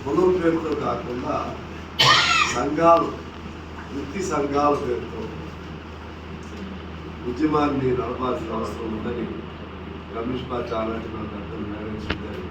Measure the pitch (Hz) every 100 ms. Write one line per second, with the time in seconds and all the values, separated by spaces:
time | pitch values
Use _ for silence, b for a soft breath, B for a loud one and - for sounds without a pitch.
0 | 131 165 185 180 165 160 156 139 127 117
1 | 127 123 147 - - - - - - -
2 | - - - - - - 143 156 165 170
3 | - - - - - - - - - 135
4 | - 196 156 147 139 143 147 143 123 120
5 | - - 76 78 78 - 80 80 - -
6 | - - - - - 220 196 190 - -
7 | - - 139 123 156 151 143 131 127 123
8 | 120 123 127 120 - 113 113 113 113 110
9 | 110 120 - - - - - - - -
10 | - 113 120 127 - 123 117 113 110 113
11 | 98 107 107 101 - 110 104 104 110 107
12 | - - 101 - -